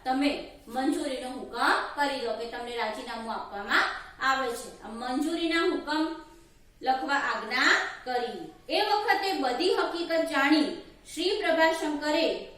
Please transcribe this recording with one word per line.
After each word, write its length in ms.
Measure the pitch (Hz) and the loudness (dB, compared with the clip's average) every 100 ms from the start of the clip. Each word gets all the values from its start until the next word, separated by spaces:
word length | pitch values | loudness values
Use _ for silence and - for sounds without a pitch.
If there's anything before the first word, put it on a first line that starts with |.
તમે 440 | 262 269 285 - - - - | 0 2 2 0 -8 -16 -8
મંજૂરીનો 600 | 240 277 - 294 254 254 | -2 0 0 -2 -4 -6
હુકમ 440 | 277 - 233 285 330 - - | -8 -8 0 2 2 -2 -2
કરી 240 | 285 262 | -2 0
દો 140 | 233 | -4
કે 120 | 220 233 | -4 -6
તમને 320 | 240 240 240 | -8 -8 -4
રાજીનામું 560 | 220 214 233 233 220 | -4 -4 -8 -8 -6
આપવામાં 500 | 220 - 202 208 339 392 - - - | -8 -8 -8 0 2 2 -4 -12 -2
આવે 320 | 262 262 240 | 0 2 0
છે. 300 | 240 - - | -4 -10 -14
આ 60 | 214 | -14
મંજૂરીના 760 | 226 247 262 302 339 330 330 | -8 -4 -2 0 0 0 2
હુકમ 540 | 370 285 285 302 320 - - - - - - - | 2 0 -2 0 0 -4 -14 -20 -20 -20 -20 -6
લખવા 340 | 254 262 277 285 | 0 0 2 0
આજ્ઞા 720 | 233 226 - 254 302 - - - | 0 -4 -2 2 4 4 0 -8
કરી. 500 | 247 247 233 196 - - - | -4 -2 -2 -6 -12 -14 -2
એ 120 | 349 | 0
વખતે 520 | 415 415 427 392 392 | 2 2 2 2 2
બધી 420 | 302 262 247 370 392 | 0 0 0 4 4
હકીકત 400 | 339 339 339 330 | 2 -2 0 0
જાણી 680 | 311 285 285 311 - - - - - | 2 2 6 6 4 -2 -14 -20 -14
શ્રી 280 | 302 359 427 | -2 0 2
પ્રભાશંકરે 920 | 339 320 320 320 302 294 302 311 320 - - | 2 6 6 4 -2 -2 2 2 2 0 -8